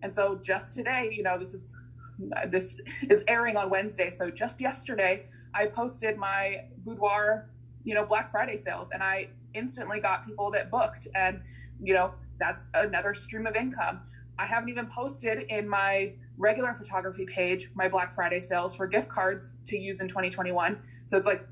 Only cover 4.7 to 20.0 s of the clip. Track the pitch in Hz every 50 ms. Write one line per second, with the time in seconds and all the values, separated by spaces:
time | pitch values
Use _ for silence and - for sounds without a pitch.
4.7 | 254 - - - 254 208 196 180 190 196 - - - - - - - 196 214 214
5.7 | 208 226 233 254 247 - 220 220 214 202 196 196 196 196 196 196 196 190 - -
6.7 | - - 180 214 233 - 202 202 202 208 208 208 220 214 - - - - - -
7.7 | - - - - 214 208 208 208 214 - - - - 208 226 254 220 - - 185
8.7 | - - - - - 190 196 190 190 190 185 - - - - - - 214 226 254
9.7 | - 254 226 - 208 214 208 196 190 185 - 220 214 - 202 202 196 202 - -
10.7 | - - - - - - - - - 190 190 185 190 190 - - - - - -
11.7 | - - - 190 190 185 180 190 - - - - - - 180 165 175 - - -
12.7 | - 165 165 214 202 175 185 202 202 - - - 226 220 220 220 214 220 240 262
13.7 | 254 - 180 165 - - - - - - - - - - 190 196 220 233 233 240
14.7 | 240 240 240 233 - 247 247 277 277 - - 226 220 214 214 - 220 214 208 208
15.7 | 202 196 196 196 196 196 190 202 - - - - - - 185 214 226 247 247 247
16.7 | 233 233 202 - 196 185 180 190 190 196 190 185 - 190 180 180 185 185 185 -
17.7 | - 196 185 185 185 190 180 175 - - 180 170 175 180 175 175 185 175 175 190
18.7 | 185 - 190 190 185 - - - - - 185 190 196 - - - - - - -
19.7 | 214 202 190 196 196 190